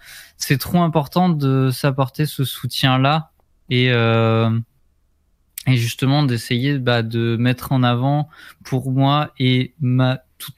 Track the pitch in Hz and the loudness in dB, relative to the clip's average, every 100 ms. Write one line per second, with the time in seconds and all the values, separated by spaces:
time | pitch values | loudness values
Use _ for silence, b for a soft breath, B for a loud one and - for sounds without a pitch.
0 | B B B B - 139 - 175 170 160 | B B B B -2 -2 0 0 2 0
1 | 139 175 180 151 135 135 131 127 143 135 | -2 0 2 2 0 2 0 0 -2 0
2 | 127 - 151 - 131 - 120 - 135 131 | -2 -2 -4 -4 -6 -6 -8 -2 2 2
3 | 135 160 - _ _ _ - 123 127 120 | 2 0 -4 _ _ _ -4 0 2 2
4 | 117 113 113 113 113 113 - _ _ _ | 2 2 2 2 2 -2 -6 _ _ _
5 | _ _ _ _ _ - - 120 117 - | _ _ _ _ _ -8 0 0 0 -2
6 | 131 147 139 117 - 120 139 143 123 120 | 0 2 0 -2 -2 -2 -2 -2 0 0
7 | 113 117 117 113 120 123 - 135 123 120 | 0 -2 0 0 0 -2 -2 0 2 2
8 | 135 147 151 B B B - 127 131 131 | 0 0 -4 B B B -6 -4 -2 0
9 | 135 147 147 - 127 127 123 - 123 127 | 2 0 -2 -2 0 0 -2 -4 -2 2
10 | 127 131 _ - - | 0 -2 _ -20 -20